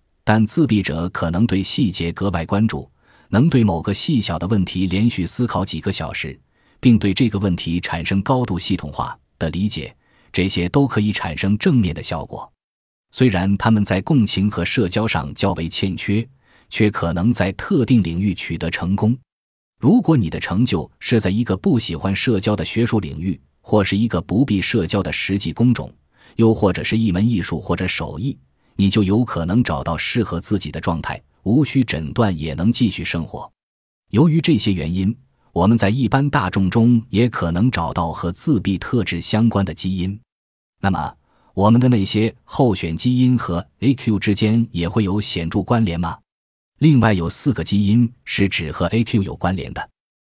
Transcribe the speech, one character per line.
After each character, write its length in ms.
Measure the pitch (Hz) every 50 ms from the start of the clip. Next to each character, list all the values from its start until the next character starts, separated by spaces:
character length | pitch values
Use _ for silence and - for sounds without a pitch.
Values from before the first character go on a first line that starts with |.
| _ _ _ _ -
但 220 | - 107 110 107
自 200 | - - 170 151
闭 160 | - 107 101
者 280 | 92 - 76 80 85 95
可 200 | - - 90 82
能 140 | 85 92 117
对 160 | - 95 98
细 300 | 95 - - - 143 92
节 220 | 87 - 82 85 82
格 160 | - 98 101
外 160 | 87 82 80
关 200 | - 101 101 113
注， 240 | 110 76 69 65 - _ _ _ _ _ _ _
能 220 | _ - 107 147 165
对 120 | 139 127
某 200 | 110 98 85 82
个 120 | - 104 98
细 280 | - - - 151 113
小 180 | 98 - 85 78
的 80 | -
问 160 | 92 117 101 87
题 240 | - - 90 98
连 220 | 90 87 98 113 120
续 160 | - 95 85
思 200 | - - - 123
考 200 | 113 - 101 95
几 160 | - - 78
个 100 | - 101
小 220 | 95 - 80 78 -
时， 260 | - - 69 65 - _ _ _ _ _ _ _ _
并 180 | - 127 117
对 160 | 104 - 101 92
这 160 | - 135 107
个 80 | - 98
问 140 | 104 98 87
题 280 | - - 85 85 90
产 240 | - - - 82 82
生 160 | - 95 98
高 240 | 92 - 131 127 120
度 120 | 107 92
系 200 | 85 - - 95
统 160 | - - 71 -
化 240 | - 60 - - - _ _ _
的 120 | - 82 80
理 180 | 78 87 104
解， 260 | 104 - - 67 - - _ _ _ _ _ _ _
这 160 | - - 90
些 220 | 98 - 87 87 90
都 180 | - 143 139
可 140 | 127 - 107
以 100 | 104 107
产 260 | 98 - - 87 76
生 200 | - - 98 107
正 180 | - - 190 143
面 180 | 123 98 82 78
的 80 | -
效 240 | - - 85 78 -
果。 240 | - - - - - _ _ _ _ _ _ _ _ _ _ _ _
虽 160 | - - 127
然 300 | 120 95 87 92 98 101
他 120 | - - 113
们 140 | 113 104 98
在 160 | - 95 95
共 240 | - - 160 131 104
情 240 | - - 95 98 107
和 140 | - 85 85
社 240 | - - 131 104
交 180 | 87 - 104 110
上 280 | 113 - 82 - 71 -
较 180 | - - 98 -
为 140 | - 82
欠 280 | 82 - - 98 95 87
缺， 320 | - - - 101 110 117 - _ _ _ _ _ _ _ -
却 200 | - - 110 104
可 240 | - - 85 85 82
能 180 | 85 92 120
在 200 | 120 - 107 98
特 340 | 92 - - - 202 143 113
定 160 | - 131 113
领 180 | 90 82 82 87
域 140 | 101 101 85
取 240 | - - - 80
得 140 | - 82 82
成 240 | - - 85 90 101
功。 200 | - 107 110 127 - _ _ _ _ _ _ _ _ _ _ _ _
如 220 | - 143 220 247
果 160 | - 165 160
你 120 | 127 92 76
的 100 | - 87
成 260 | - - 90 101 127
就 240 | - 101 82 - - _ _
是 220 | - - 120 110
在 80 | 101 92
一 140 | 98 113 120
个 120 | - 95
不 200 | - - 196 147
喜 180 | 110 - - 82
欢 200 | 73 - 95 98
社 240 | - - 131 110 95
交 160 | - 107 104
的 100 | - -
学 180 | - - 113 120
术 160 | 110 117 107
领 200 | 82 71 82 76
域， 200 | 85 98 80 - _ _ _ _
或 220 | _ - 107 107 95
是 120 | - 98
一 120 | 104 117
个 120 | 113 - 85
不 240 | - - 92 113 143
必 160 | 127 107 92
社 280 | 85 - - 110 82
交 160 | 87 - 101 87
的 80 | 87
实 260 | 85 - - - 95
际 160 | 101 - 82 78
工 180 | - 117 127
种， 220 | 117 - - - - _ _ _ _ _ _ - -
又 140 | - 113 113
或 220 | 110 - 104 95 90
者 100 | 80 76
是 140 | - 113
一 140 | 113 113 104
门 160 | 85 90 107
艺 120 | 123 117 87
术 180 | 82 - 85 78
或 160 | - - 87
者 100 | - 92
手 300 | 90 - - 80 - 78
艺， 180 | 78 110 143 - - _ _ _ _ _ _ _
你 140 | - 98 98
就 140 | - 113 101
有 200 | 92 104 117 127
可 220 | - - 85 82
能 160 | 87 101 123
找 220 | 120 - 78 67 -
到 120 | - 80
适 280 | 78 - - - 123 101
合 160 | - 87 85
自 180 | - - 107
己 140 | 92 - 76
的 100 | - 82
状 180 | - 90 85 76
态， 220 | - - - - _ _ _ _ -
无 200 | 95 117 156 143
需 200 | - - 135 120
诊 280 | - - 78 80 69 -
断 220 | 123 113 101 90
也 200 | 73 78 80 69
能 160 | 65 87 113
继 180 | 120 - 127 98
续 140 | - - 85
生 200 | - - 85 78
活。 280 | - - - - - _ _ _ _ _ _ _ _ _ _ _ _
由 180 | - 107 156
于 140 | 165 151 165
这 160 | - 175 147
些 160 | 98 - 107 95
原 180 | - 76 80
因， 240 | 90 95 95 104 117 - _ _ _ _ _ _
我 160 | - 85 87
们 100 | 104 117
在 120 | 113 104 95
一 180 | 113 135 127
般 200 | 104 - 135 147
大 220 | 139 - 143 95 92
众 200 | - 104 98 90
中 300 | - 117 113 120 120 113 110 -
也 200 | - 101 123 117
可 220 | - - 87 82
能 180 | 82 87 113 131
找 240 | - 85 82 - -
到 180 | 90 85 82
和 200 | 80 - - 87
自 280 | 85 - - 165 143 95
闭 180 | - 101 95 85
特 240 | - - - 117 92
质 180 | - 90 85
相 260 | - - - 107 117
关 160 | 113 - 101 95
的 80 | 82
基 260 | 85 - - 92 95
因。 220 | 92 90 95 101 110 _ _ _ _ _ _ _ _ _ _ _ _
那 100 | - 98
么， 240 | 87 82 - - - _ _ _ _ _ _ _ -
我 160 | 95 98 110
们 100 | 117 123
的 100 | 127 127
那 140 | 123 104 95
些 300 | - - 104 110 110 - _ _
候 280 | - - - 139 117 95
选 220 | - - 82 82
基 220 | 76 - 123 127 123
因 180 | 127 127 127
和 260 | 117 - - 85 85 - _ _ -
A 120 | 101 135 131
Q 240 | - - 120 104
之 160 | 95 - 107 101
间 320 | - 110 107 110 117 117 -
也 160 | - 85 85
会 160 | 85 - 117 104
有 160 | 92 98 104
显 280 | 104 - - 90 82 82
著 120 | - 107
关 220 | 95 - 123 113 113
联 160 | 92 85 85
吗？ 180 | 85 82 78 - _ _ _ _ _ _ _ _ _ _ _ -
另 200 | 143 160 143 123
外 140 | 113 113 104
有 160 | 90 82 82
四 240 | - - - 143 110
个 100 | - 82
基 240 | - 101 101 104
因 240 | 98 110 120 120 117 - _ _
是 240 | - - - 98 95
只 200 | - - 85 71
和 180 | - - 87
A 180 | - 110 117 113
Q 180 | - - 104 95
有 100 | - -
关 180 | - - 90 95
联 160 | 85 - - -
的， 160 | - - - _ _ _ _ _ _